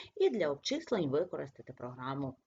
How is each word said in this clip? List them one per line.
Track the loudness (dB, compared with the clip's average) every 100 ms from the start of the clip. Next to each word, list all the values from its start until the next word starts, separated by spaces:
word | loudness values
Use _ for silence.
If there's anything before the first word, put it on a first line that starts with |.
| -6 2
І | 4
для | 4 2
обчислень | 0 -2 -2 0 0 2
використати | 2 2 -4 -8 -10 -16
програму | -10 -10 -8 -6 -4 -4 -6